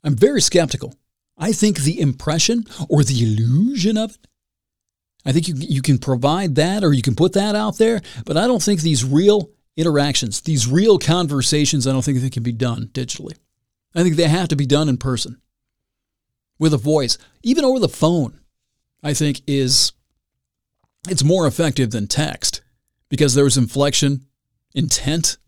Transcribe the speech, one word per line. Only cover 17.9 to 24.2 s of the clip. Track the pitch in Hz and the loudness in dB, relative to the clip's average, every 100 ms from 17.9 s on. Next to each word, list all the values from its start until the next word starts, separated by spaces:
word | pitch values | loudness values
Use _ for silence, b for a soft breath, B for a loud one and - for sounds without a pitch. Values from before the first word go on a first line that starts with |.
| - 156 175 127 - _ _ _ _ _ _ | 0 0 2 -2 -8 _ _ _ _ _ _
I | 147 | -6
think | 143 151 139 - | -2 -2 -2 -4
is, | 139 127 139 - _ _ _ _ _ _ _ _ _ _ _ - | -2 2 2 0 _ _ _ _ _ _ _ _ _ _ _ -6
it's | 180 | 0
more | 139 185 156 | 2 2 2
effective | - 165 131 123 | 0 -2 0 -2
than | 110 104 | -2 -4
text | - 156 - - - _ _ _ _ _ | -2 -4 -4 -6 -8 _ _ _ _ _
because | 135 147 | 0 2
there's | 127 139 131 | 4 2 2
inflection, | 117 139 143 - 139 139 | 0 0 0 0 -2 -2